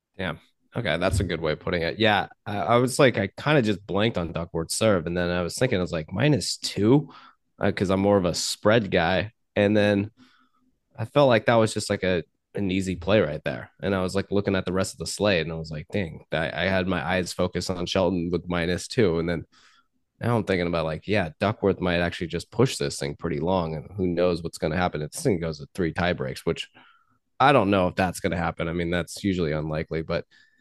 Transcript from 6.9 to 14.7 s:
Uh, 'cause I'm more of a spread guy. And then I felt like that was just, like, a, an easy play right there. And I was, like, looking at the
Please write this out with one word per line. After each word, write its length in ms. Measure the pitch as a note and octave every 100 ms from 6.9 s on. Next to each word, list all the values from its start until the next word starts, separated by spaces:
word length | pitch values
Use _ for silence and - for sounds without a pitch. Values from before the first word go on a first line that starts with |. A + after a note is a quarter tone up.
| C#3+ - - - _ _ _
Uh, 140 | G2+
'cause 180 | - F#2
I'm 100 | F#2+
more 160 | G2 G2+
of 80 |
a 80 | F2+
spread 580 | E2+ - - G#2 A#2 G2
guy. 420 | F#2 E2 F#2 G#2+ - _
And 220 | - G2+ G#2+
then 340 | G#2 G2+ G#2 - _ _ _ _ _ _ _ -
I 60 |
felt 240 | A2+ C#3+ C#3
like 160 | A2+
that 120 | - A#2
was 180 | A2
just, 160 | G#2 -
like, 140 | G2+
a, 200 | F#2 F2+ - _ _
an 160 | G2+ G2
easy 260 | F#2+ F#2+ E2+
play 240 | F2 G#2+
right 240 | D2+ D2+
there. 260 | D2+ B1 A#1 _
And 120 | F2+
I 60 | G2
was, 140 | F#2
like, 160 | F#2+ F#2
looking 260 | G2 G2+ F#2+
at 80 |
the 80 | F#2